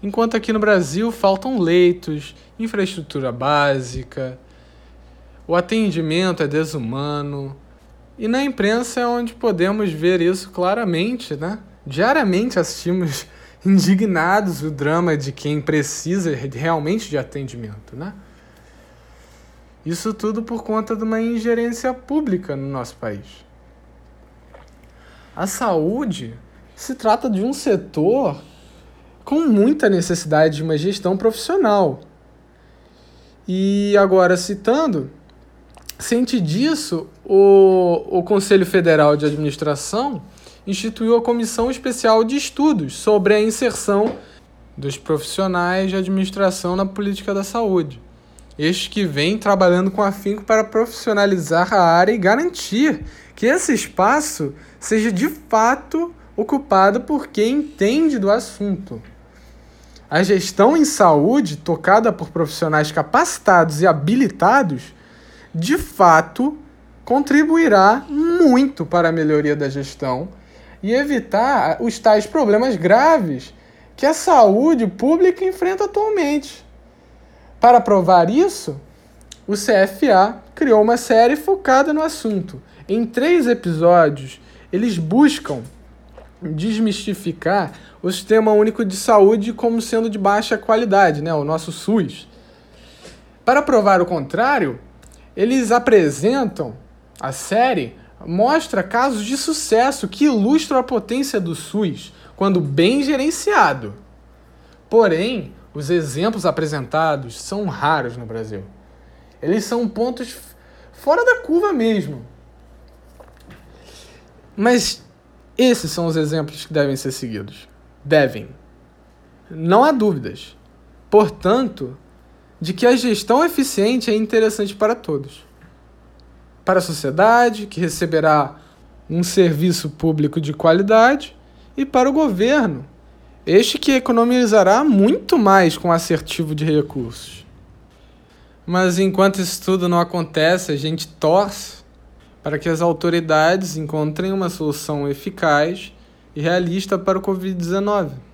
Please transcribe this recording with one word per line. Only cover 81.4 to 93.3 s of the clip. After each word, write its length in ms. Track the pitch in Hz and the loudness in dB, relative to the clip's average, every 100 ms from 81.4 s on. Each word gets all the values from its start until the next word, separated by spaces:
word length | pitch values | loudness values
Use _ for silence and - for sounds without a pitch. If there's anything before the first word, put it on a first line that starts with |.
| 302 381 - 262 285 | 0 -2 4 2 4
no 80 | 302 | 0
assunto. 600 | 311 311 226 202 175 135 - - - | -2 -4 -4 -4 -6 -14 -20 -20 -6
Em 180 | 214 226 | -4 -2
três 420 | 247 285 349 240 | -2 2 2 2
episódios, 920 | 240 175 156 170 175 160 143 131 - - - - | 0 -2 2 6 6 6 2 -12 -18 -20 -20 -6
eles 260 | 180 233 180 | -4 -2 -2
buscam 640 | 156 220 294 - - 139 117 - - - - - - _ | 0 4 4 4 -6 -8 -8 -20 -20 -20 -20 -20 -20 _
desmistificar 1300 | - 156 196 214 226 196 - 190 175 - 165 202 160 - - - | -8 -6 -4 0 0 -2 -6 -6 -6 -6 -2 -2 -2 -8 -20 -8
o 80 | 175 | -6
Sistema 440 | 185 - 220 220 | -6 2 2 4
Único 320 | 214 214 214 214 | 4 2 0 -4
de 100 | 190 | -4
Saúde 560 | - 220 196 220 208 | 2 6 6 4 -2
como 300 | - 240 233 | -2 -2 -2
sendo 280 | 226 226 226 | -2 -2 -2
de 80 | 208 | -2
baixa 400 | 196 202 220 214 | 0 0 0 -4
qualidade, 640 | - 220 240 196 190 151 | 0 0 4 4 4 2
né, 120 | 156 | -2
o 100 | 156 | -2
nosso 260 | 143 160 160 | -2 -4 -6
sus. 600 | - - 220 156 - - - - - _ - - - - - _ | -10 -2 0 0 -6 -20 -20 -20 -20 _ -20 -20 -20 -20 -20 _